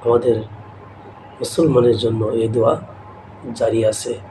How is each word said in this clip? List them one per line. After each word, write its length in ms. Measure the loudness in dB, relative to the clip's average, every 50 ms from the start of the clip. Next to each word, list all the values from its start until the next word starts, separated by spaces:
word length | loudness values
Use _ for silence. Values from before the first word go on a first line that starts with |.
| 2
আমাদের 320 | 4 2 4 4 2 0 0 -2 -8 -14 -18 -18 -20 -20 -20 -20 -20 -20 -20 -20 -20 -20 -20 -20 -20 -12 -10
মুসলমানের 580 | -10 -4 0 2 2 4 4 6 6 4 4
জন্য 280 | 4 0 -2 0 0 -2
এই 240 | -2 0 0 -2 0
দোয়া 280 | 2 2 2 2 2 0 -4 -14 -18 -20 -20 -20 -20 -20 -20 -20 -20 -16 -14 -12 -4
জারি 300 | -2 0 0 2 2 2
আছে। 280 | 2 0 -2 -6 -8 -8 -8 -10 -18